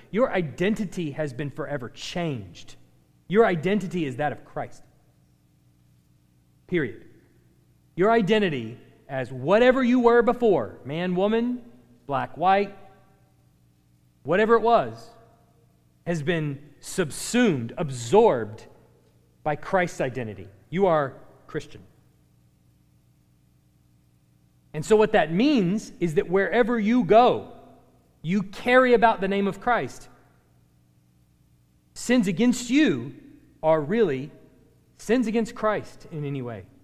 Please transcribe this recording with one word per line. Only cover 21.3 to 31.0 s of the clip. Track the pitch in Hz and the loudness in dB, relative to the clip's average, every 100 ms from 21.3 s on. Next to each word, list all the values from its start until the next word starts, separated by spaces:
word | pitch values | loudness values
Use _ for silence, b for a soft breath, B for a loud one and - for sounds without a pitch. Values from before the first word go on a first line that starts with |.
| - - | -20 -14
Christian. | 156 - - - _ _ _ _ _ _ _ _ _ _ _ _ _ _ _ _ _ _ _ _ _ _ _ _ _ _ _ _ | -12 -12 -16 -20 _ _ _ _ _ _ _ _ _ _ _ _ _ _ _ _ _ _ _ _ _ _ _ _ _ _ _ _
And | 151 | -10
so | 151 214 | 2 4
what | 208 | 4
that | 202 156 | 2 2
means | 175 285 269 170 214 - - | 2 2 2 2 -2 -6 -6
is | 170 151 | -2 -2
that | 208 | 0
wherever | 190 185 220 226 240 | 0 0 0 0 0
you | 208 247 | 0 2
go, | 175 214 247 117 95 - - - _ _ _ _ | 4 6 6 2 -4 -18 -20 -20 _ _ _ _
you | 156 202 | -4 -4
carry | 185 - 247 254 254 | -4 -6 2 4 6
about | 233 226 196 | 6 4 2
the | 190 | -2
name | 196 196 | 0 -2
of | 196 | -2
Christ. | 240 220 127 - - - _ _ _ _ _ _ _ _ | -2 -2 -2 -10 -20 -20 _ _ _ _ _ _ _ _